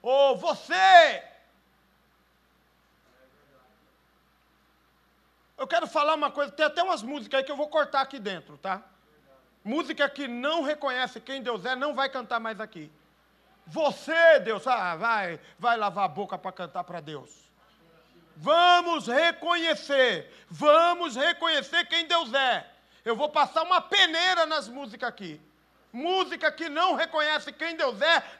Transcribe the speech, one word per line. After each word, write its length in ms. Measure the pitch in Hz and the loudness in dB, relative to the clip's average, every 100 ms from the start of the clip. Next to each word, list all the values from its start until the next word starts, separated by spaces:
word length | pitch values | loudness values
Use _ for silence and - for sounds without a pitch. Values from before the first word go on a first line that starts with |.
Ô, 320 | 233 269 277 254 | 0 4 4 2
você! 880 | 330 277 - 349 381 359 311 196 - - _ _ _ _ _ _ _ _ _ _ _ _ _ _ _ _ _ _ 131 _ _ _ _ _ _ _ _ _ _ _ _ _ _ _ _ _ _ _ _ _ _ - | -2 -4 -2 2 10 10 10 4 -10 -20 _ _ _ _ _ _ _ _ _ _ _ _ _ _ _ _ _ _ _ _ _ _ _ _ _ _ _ _ _ _ _ _ _ _ _ _ _ _ _ _ _ -12
Eu 80 | 269 | -4
quero 220 | 339 330 | -2 0
falar 260 | 311 294 | 0 2
uma 160 | 311 294 | 2 -2
coisa, 220 | 294 285 | -4 -6
tem 120 | - | -2
até 200 | 302 302 | -2 0
umas 180 | 370 320 | -2 -2
músicas 380 | 220 294 202 269 | -6 -10 -4 -4
aí 40 | |
que 80 | 269 | -4
eu 60 | 277 | -6
vou 120 | 302 | -2
cortar 320 | 311 285 269 | -2 0 -2
aqui 180 | 269 277 | -4 -6
dentro, 360 | 202 180 - 147 | -8 -10 -12 -12
tá? 240 | 196 190 - _ _ _ _ _ _ _ | -8 -8 -10 _ _ _ _ _ _ _
Música 440 | 202 277 269 311 285 | -6 -6 -4 -2 -2
que 200 | 277 269 | -2 -10
não 340 | 240 269 330 | -6 -4 -2
reconhece 580 | 277 294 277 254 254 226 | -2 -4 -4 -4 -6 -8
quem 220 | - 269 | -12 -8
Deus 240 | 240 220 202 | -6 -6 -6
é, 100 | 254 | -4
não 200 | 294 254 | -4 -4
vai 120 | 269 | -4
cantar 320 | 269 240 233 | -6 -6 -6
mais 200 | 226 208 | -6 -10
aqui. 320 | 214 170 151 _ _ _ _ _ _ _ - | -12 -16 -18 _ _ _ _ _ _ _ -10
Você, 720 | 156 294 - - 320 330 294 | -2 -2 -2 -2 4 6 6
Deus, 260 | 202 214 - | 4 -4 -2
ah, 280 | 233 185 165 | -2 -2 -4
vai, 440 | 226 220 185 165 - - | -2 -2 -4 -8 -16 -4
vai 180 | 233 233 | -2 0
lavar 300 | 208 180 190 | -2 -2 -4
a 20 | |
boca 300 | 147 196 180 | -4 -8 -8
pra 140 | 190 | -10
cantar 320 | 180 170 180 | -10 -10 -10
pra 160 | 180 175 | -10 -12
Deus. 320 | 151 147 123 - _ _ _ _ _ _ _ _ _ - | -12 -14 -16 -20 _ _ _ _ _ _ _ _ _ -6
Vamos 720 | 170 330 349 349 349 330 208 | 2 6 8 6 4 -2 0
reconhecer, 1200 | 254 339 330 320 339 330 302 - 277 254 175 - - - | 2 2 0 -2 0 0 -4 0 2 2 0 -8 -20 -20
vamos 680 | 151 294 311 339 349 339 233 | 0 6 6 6 2 -4 -2
reconhecer 720 | 302 339 330 302 - 339 339 | -2 0 -2 -2 -2 -2 -2
quem 180 | 330 330 | -4 0
Deus 260 | 339 269 | -2 0
é. 360 | 262 262 196 - _ _ _ 220 | 0 0 -2 -6 _ _ _ -4
Eu 100 | 226 | -2
vou 140 | 302 | 0
passar 340 | 302 277 330 | 2 0 0
uma 180 | 339 359 | 0 0
peneira 640 | - 403 359 320 359 359 311 | 0 2 2 2 0 2 0
nas 220 | 311 220 | -2 -6
músicas 420 | 254 277 233 240 | -12 -16 -10 -10
aqui. 320 | - 185 151 _ _ _ _ _ | -8 -14 -16 _ _ _ _ _
Música 580 | 233 320 381 349 330 311 | -8 -2 -2 -2 -4 -4
que 160 | 311 330 | -4 -6
não 280 | 285 370 277 | -2 0 0
reconhece 580 | 330 311 302 302 302 | -2 -2 -2 -2 -6
quem 240 | - 330 330 | -8 -8 -4
Deus 240 | 285 202 | -4 -2
é, 220 | 302 330 - | 0 0 -2